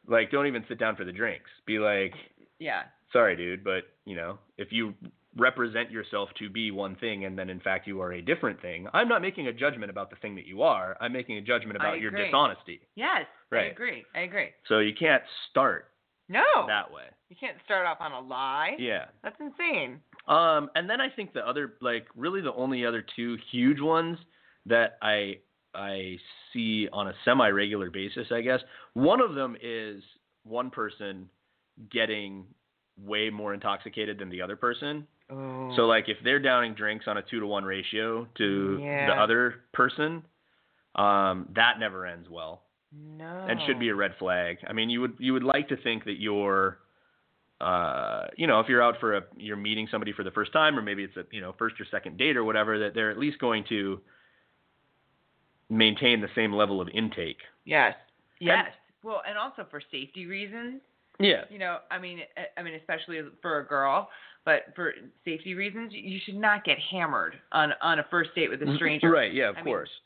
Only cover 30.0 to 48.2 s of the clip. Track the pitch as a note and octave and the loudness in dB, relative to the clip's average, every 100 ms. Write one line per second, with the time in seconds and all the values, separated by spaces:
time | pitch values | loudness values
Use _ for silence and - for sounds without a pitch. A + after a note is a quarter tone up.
30 | - _ _ _ A2 A#2 B2+ B2 G#2+ - | -18 _ _ _ -8 -6 -6 -4 -6 -6
31 | G2+ F#2+ F#2 _ _ _ _ - G#2+ A#2 | -10 -10 -16 _ _ _ _ -20 -6 -2
32 | A2 G#2+ G2+ G2 F#2+ _ _ _ _ - | 0 -2 -6 -12 -16 _ _ _ _ -18
33 | G2 G#2 A2 G#2 G#2 G2+ G2+ G2 G#2+ G#2 | -4 -2 -2 -2 -6 -4 -4 -4 -6 -6
34 | G#2+ G2+ F#2+ F2+ F2+ G#2+ A#2+ B2 C#3+ D3+ | -6 -6 -10 -8 -8 -2 -2 -2 -6 -8
35 | D3 _ _ C3+ C3+ C3 C3 B2 A#2 A2 | -10 _ _ -12 -10 -8 -2 4 6 6
36 | A2 G#2 A#2 C#3+ C3+ B2 A#2 G#2 G#2 G#2+ | 4 -2 2 4 6 4 2 -2 -4 -4
37 | - G#2 - A#2 G#2 G2+ F#2+ F#2+ F#2 G#2+ | -4 -4 -4 -4 -2 -2 -2 -4 -4 -2
38 | A2 A2+ A#2 - G#2 G2 G2 G2 C#3+ C#3+ | -2 -2 -6 0 2 2 0 -2 -2 0
39 | C#3 F2 G#2+ A#2 B2 A#2 _ - B2 - | 2 4 6 6 4 0 _ 2 2 2
40 | D3+ E3 - _ _ _ _ _ _ - | -4 -4 -12 _ _ _ _ _ _ 2
41 | G2+ G2+ F#2+ F#2 E2+ G2 A#2 A#2+ A2 F#2+ | 4 6 4 0 -2 4 4 4 -4 -4
42 | F2+ E2+ E2+ E2+ D#2+ F2 _ _ _ D3 | -10 -12 -16 -12 -12 -14 _ _ _ -20
43 | D3+ D#3 D#3+ F3+ F#3+ A2+ - B2 A#2 G2+ | -20 -16 -14 -10 -4 -2 0 0 0 0
44 | G2 F#2+ F#2 F2+ F2 F2 - A2 A2+ A#2+ | -2 -2 -2 0 -2 -6 -6 -4 -2 0
45 | B2 A#2 B2+ C3 B2+ C#3 D3 C3+ A#2+ A2+ | -2 -2 0 2 2 2 0 -2 -2 -2
46 | A2 G2+ G#2 G2+ G2+ G2 F#2+ F#2 _ _ | -4 -4 -2 0 2 4 2 -2 _ _
47 | _ _ _ _ _ _ F2+ F2+ E2 C2 | _ _ _ _ _ _ 0 2 0 -2
48 | G#1+ G#1+ | -2 -4